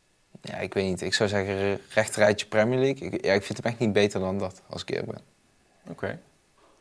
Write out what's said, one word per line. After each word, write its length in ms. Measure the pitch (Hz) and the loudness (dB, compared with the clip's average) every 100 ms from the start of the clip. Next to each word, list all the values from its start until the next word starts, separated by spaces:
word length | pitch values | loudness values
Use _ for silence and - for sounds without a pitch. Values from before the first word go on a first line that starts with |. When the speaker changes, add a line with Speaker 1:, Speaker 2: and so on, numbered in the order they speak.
| _ _ _ - | _ _ _ -18
Speaker 1:
Ja, 140 | - - | -12 -8
ik 160 | 92 | -4
weet 120 | 104 95 | -2 0
niet. 160 | 87 | -2
Ik 120 | 95 | -2
zou 160 | - 104 | 0 0
zeggen, 280 | 101 98 98 | 0 -2 -2
re-, 200 | 101 98 - | -2 -2 -2
rechterrijtje 520 | 107 110 - 104 104 - | 0 0 4 4 4 0
Premier 320 | 107 113 127 | 2 4 4
League. 300 | 135 135 90 | 2 0 -4
Ik, 160 | 92 - | -2 2
ja, 80 | |
ik 100 | 101 | 2
vind 140 | - 104 | 0 -4
hem 80 | 113 | -4
echt 80 | 113 | 0
niet 140 | 113 | 2
beter 260 | 101 104 98 | 4 4 2
dan 180 | 95 98 | -2 -2
dat, 240 | 95 - - | -4 -8 -12
als 120 | - | -12
ik 80 | - | -6
eerlijk 220 | 50 - | -4 -6
ben. 100 | - - _ _ _ _ _ - | -10 -16 _ _ _ _ _ -18
Speaker 2:
Oké. 300 | - 95 175 - _ _ _ _ _ | -8 -8 -8 -16 _ _ _ _ _